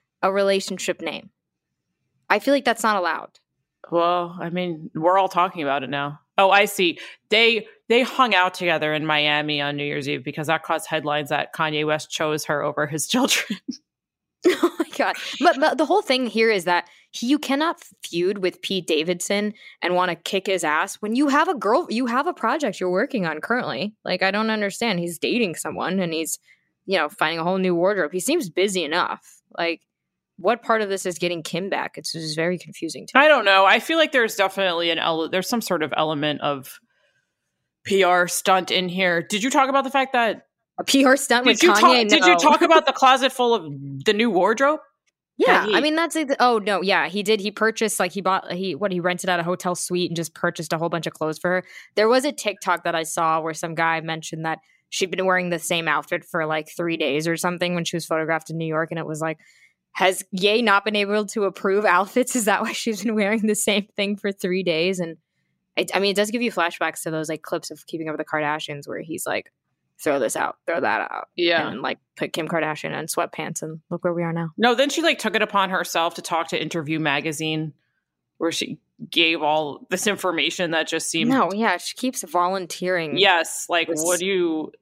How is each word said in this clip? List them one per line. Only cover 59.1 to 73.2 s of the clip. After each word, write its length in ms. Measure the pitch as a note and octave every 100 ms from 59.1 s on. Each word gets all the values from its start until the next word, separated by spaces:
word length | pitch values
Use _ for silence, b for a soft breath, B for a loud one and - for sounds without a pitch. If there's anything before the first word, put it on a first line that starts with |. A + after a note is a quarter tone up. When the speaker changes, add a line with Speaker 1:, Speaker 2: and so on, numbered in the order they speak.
| D#3
Speaker 1:
like, 180 | D#3+ D#3 b b b b _
"Has 300 | - F#3 F#3 -
Ye 320 | F#3 G3+ A3
not 220 | A3+ G3+
been 100 | G#3 G#3
able 300 | G3+ G#3+ G3+
to 180 | A3+
approve 400 | G3 F#3+ G3+ G3
outfits? 520 | G#3 F3 G3+ B3 B3+ B3+
Is 80 |
that 180 | G#3 G3
why 100 | A3+
she's 300 | - A#3 G#3
been 140 | G#3+ G#3+
wearing 260 | G3 A3
the 120 | G#3+ G#3
same 320 | - G3 G3 -
thing 200 | G3+ G#3
for 140 | G#3
three 320 | G3 F#3 F#3
days?" 380 | F3+ D#3+ F3+ F#3
And 160 | E3 E3 _ _ _ _ _ -
it, 140 | D#3+
I 60 | F#3
mean, 140 | G3+
it 40 | G3
does 140 | G#3
give 120 | A#3
you 100 | A#3
flashbacks 500 | F#3 E3+ - E3 -
to 80 | E3
those, 180 | D#3+ D#3
like, 140 | D#3
clips 300 | - E3+ -
of 120 | D3+ -
Keeping 200 | D#3+ D#3
Up 80 | D3+
with 80 |
the 60 | D3+ D#3
Kardashians 500 | D3 D#3 D#3 D3 C#3+
where 140 | G2
he's 260 | E3 - -
like, 260 | F#3 - _ _ _ _ _
"Throw 200 | D#3+ C#3
this 160 | A2+ -
out, 220 | - -
throw 160 | - C#3
that 300 | A#2 G#2 F2+
out." 160 | - -
Speaker 2:
Yeah. 320 | - E3+ E3 B2+
Speaker 1:
And, 140 | G#2
like, 160 | C3+ - _ -
put 160 | D#3
Kim 140 | - D#3
Kardashian 500 | E3 D#3 D3+ D#3+ D3
in 100 | D#3+
sweatpants 560 | -